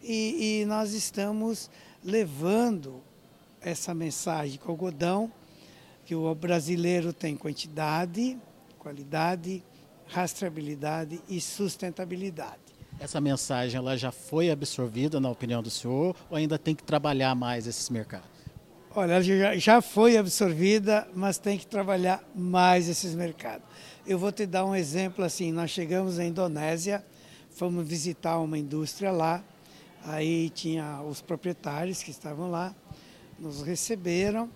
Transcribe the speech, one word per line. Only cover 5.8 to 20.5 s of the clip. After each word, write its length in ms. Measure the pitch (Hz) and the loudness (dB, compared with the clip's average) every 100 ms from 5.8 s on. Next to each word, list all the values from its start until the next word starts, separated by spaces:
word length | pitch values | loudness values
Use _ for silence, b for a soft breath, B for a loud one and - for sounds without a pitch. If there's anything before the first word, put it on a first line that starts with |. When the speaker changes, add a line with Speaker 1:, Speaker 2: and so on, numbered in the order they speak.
| B B | B B
Speaker 1:
que 120 | - 165 | -6 -2
o 200 | 160 156 | 0 0
brasileiro 760 | 175 175 151 175 170 180 170 | 2 2 2 0 2 2 0
tem 240 | - 165 147 | -2 -6 -4
quantidade, 1000 | 156 143 165 151 151 156 175 175 254 254 - - - - | -6 -8 -8 -4 0 0 0 0 -2 -2 -14 -20 -20 -18
qualidade, 840 | 151 143 139 156 165 185 170 190 - B B - - | -14 -12 -4 0 0 0 -4 -8 -10 B B -20 -6
rastreabilidade 1120 | 180 175 - 190 156 147 147 151 160 156 170 - | -2 -2 -2 -6 -6 -8 -6 -4 -4 -4 -8 -6
e 100 | 180 | -6
sustentabilidade. 1200 | - - 196 - 185 165 185 180 196 156 127 - - - B - | -6 -2 -4 -2 -8 -6 -8 -6 -6 -8 -12 -14 -20 -20 B -14
Speaker 2:
Essa 220 | 143 160 | -6 0
mensagem, 560 | 143 135 - 127 123 127 | 2 2 0 0 0 -2
ela 180 | 127 131 | -2 -2
já 160 | 127 | -2
foi 400 | - - 151 170 | -6 -2 2 2
absorvida, 680 | 147 139 - 123 113 147 151 | 2 -2 -4 -4 0 0 2
na 100 | 131 | 0
opinião 340 | 117 120 117 | -2 -2 -2
do 60 | 113 | -2
senhor, 460 | - 117 131 175 180 B | -6 -2 0 0 -2 B
ou 60 | 160 | -2
ainda 220 | 151 156 | 0 0
tem 160 | - 156 | 0 -2
que 80 | |
trabalhar 500 | - 151 147 135 131 | 0 0 2 2 2
mais 320 | 127 120 123 113 | 2 0 -2 -4
esses 240 | 117 - | -6 -4
mercados? 400 | 117 104 98 - B B B - - - | -4 -4 -12 -14 B B B -20 -20 -6
Speaker 1:
Olha, 200 | 208 180 | 0 4
ela 100 | 175 | 4
já, 340 | 180 190 196 196 | 6 4 4 4
já 240 | 214 233 | 8 8
foi 360 | - - 233 226 | 8 6 8 8
absorvida, 880 | 190 - 196 | 4 2 2